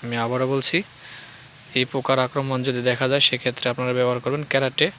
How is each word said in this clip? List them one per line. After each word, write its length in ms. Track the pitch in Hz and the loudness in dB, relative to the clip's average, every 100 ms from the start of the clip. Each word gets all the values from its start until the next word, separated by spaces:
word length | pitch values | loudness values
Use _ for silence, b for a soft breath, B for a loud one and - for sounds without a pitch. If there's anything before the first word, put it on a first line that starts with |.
আমি 140 | 123 117 | -4 -2
আবারও 300 | 113 127 131 | -2 0 0
বলছি, 360 | 135 127 165 202 - B B B B B - - | 0 2 0 -2 -14 B B B B B -20 -4
এই 120 | - 127 | 0 0
পোকার 340 | 139 127 135 | -2 2 2
আক্রমণ 440 | 127 147 135 131 | 2 -2 -2 -2
যদি 180 | 127 123 | 0 0
দেখা 260 | 123 120 131 | 0 2 2
যায়, 120 | 139 | 4
সেক্ষেত্রে 500 | - 123 127 120 127 | 2 2 -2 -2 -2
আপনারা 240 | 123 127 | -2 -2
ব্যবহার 260 | 123 123 123 | 2 2 2
করবেন 240 | 131 143 | -2 -4
ক্যারাটে 480 | 147 135 135 - 156 | 0 0 0 0 -2